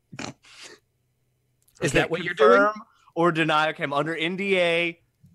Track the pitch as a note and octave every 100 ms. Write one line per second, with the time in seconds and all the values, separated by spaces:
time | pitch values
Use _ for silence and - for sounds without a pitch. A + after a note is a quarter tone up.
0 | _ - - - - - - - _ _
1 | _ _ _ _ _ _ _ - C#3+ C3+
2 | D#3+ E3 F3 F3+ G#3+ G3 G#3 G#3+ A3+ _
3 | _ E3 E3+ D#3+ D#3+ D3+ D#3 D3+ D3+ C#3
4 | D3+ E3 D#3+ F#3 G3+ F#3 E3+ E3+ E3+ E3+
5 | _ _ _